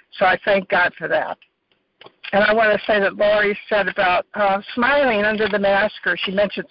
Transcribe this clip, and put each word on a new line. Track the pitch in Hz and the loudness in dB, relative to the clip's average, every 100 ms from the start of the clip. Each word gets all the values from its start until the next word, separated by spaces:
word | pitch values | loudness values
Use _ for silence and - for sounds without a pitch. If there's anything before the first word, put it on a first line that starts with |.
| _ | _
So | - 185 | -2 0
I | 180 | 0
thank | - 196 190 | 0 0 0
God | 185 175 - | 0 0 -2
for | 160 | -4
that. | 160 - - _ _ _ _ _ _ - _ - | -4 -4 -8 _ _ _ _ _ _ -20 _ -4
And | 196 | 0
I | 214 | 2
want | 214 214 | 2 2
to | 208 - | 0 0
say | 214 | 0
that | 196 190 | 0 0
Laurie | 208 208 202 208 - | 2 2 0 -4 -2
said | - - | -2 -2
about, | - - - - 208 | -2 0 0 -2 -2
uh, | 202 196 - | 0 0 -4
smiling | - 240 285 269 214 | -2 0 2 2 2
under | 208 214 214 | 0 0 -2
the | 208 | 0
mask, | 196 196 208 - - | 2 2 0 -2 -4
or | 175 | -4
she | - | -2
mentioned | 190 202 - - | 0 0 -2 -12